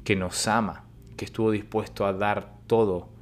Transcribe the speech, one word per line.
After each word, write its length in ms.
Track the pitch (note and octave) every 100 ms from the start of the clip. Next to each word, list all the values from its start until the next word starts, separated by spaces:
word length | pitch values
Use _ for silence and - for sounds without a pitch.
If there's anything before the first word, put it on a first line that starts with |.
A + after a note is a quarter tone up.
que 120 | - G2
nos 320 | F2+ - -
ama, 380 | A2 G2+ D#2 - - - -
que 80 | -
estuvo 240 | - A2
dispuesto 560 | G#2 - G#2+ G2+ - G2+
a 80 |
dar 400 | F#2+ G#2 G2+ - - -
todo 420 | A2+ G#2+ F2+ - -